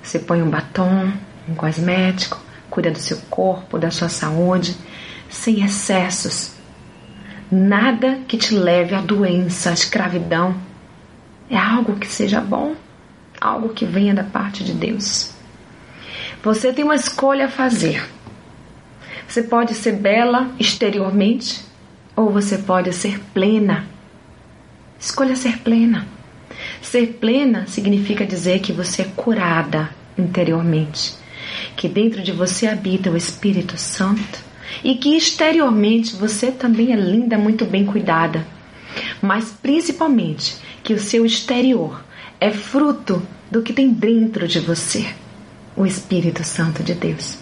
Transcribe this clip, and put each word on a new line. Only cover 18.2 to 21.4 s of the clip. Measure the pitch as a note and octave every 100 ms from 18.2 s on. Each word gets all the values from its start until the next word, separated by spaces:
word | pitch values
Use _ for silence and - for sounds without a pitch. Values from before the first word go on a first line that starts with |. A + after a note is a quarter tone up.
| - - - - - - - - - - -
Você | A#3+
pode | A3+ A#3 A#3
ser | A3 A#3
bela | G3+ G3 A3 A#3+ B3 B3+ -
exteriormente | - - G#3+ G#3 G3 G3 G3 B3